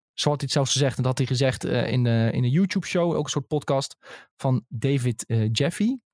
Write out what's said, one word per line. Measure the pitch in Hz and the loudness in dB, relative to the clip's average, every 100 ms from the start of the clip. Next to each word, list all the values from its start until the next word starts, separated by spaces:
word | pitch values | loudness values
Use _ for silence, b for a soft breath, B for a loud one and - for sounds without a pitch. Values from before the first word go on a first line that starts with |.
| _ | _
Zo | - 147 | -2 0
had | 147 | 0
hij | 139 | 0
het | |
zelfs | 147 131 | 0 2
gezegd. | 135 139 127 | 2 0 0
En | |
dat | 127 | -2
had | - | 0
hij | 127 | 0
gezegd, | 127 135 - | 2 2 0
eh, | - 123 - | -2 -2 0
in, | 123 120 | 0 2
eh, | 113 113 | 2 2
in | 127 | 2
een | 123 | 2
YouTube-show, | 151 190 196 - 180 170 | 2 2 -2 -2 0 0
ook | 151 | 0
een | 147 | -2
soort | 147 - | -4 -2
podcast | 151 - 135 - - B B B - | -4 0 -2 -2 -10 B B B -4
van | 135 123 - | 0 0 -2
David, | 113 139 139 123 113 - | -4 0 0 0 -4 -2
eh, | 113 110 | 0 0
Jaffe. | 113 139 - | 0 0 0
Ik | 214 262 _ | -2 -2 _